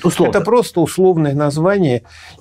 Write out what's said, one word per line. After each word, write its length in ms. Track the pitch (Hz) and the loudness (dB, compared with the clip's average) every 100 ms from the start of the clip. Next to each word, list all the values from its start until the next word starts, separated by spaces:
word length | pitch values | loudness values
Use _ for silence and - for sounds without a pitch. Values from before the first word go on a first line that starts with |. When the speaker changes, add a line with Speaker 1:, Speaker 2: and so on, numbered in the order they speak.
Speaker 1:
условно. 280 | 175 - 220 | -2 0 0
Speaker 2:
Это 100 | 202 | 0
просто 400 | 156 240 - 180 | 0 0 0 -2
условное 520 | 160 - 185 165 147 | -2 2 2 2 0
название 680 | 139 147 147 175 202 160 120 - - - - | 0 -2 0 0 0 0 -2 -6 -20 -20 -4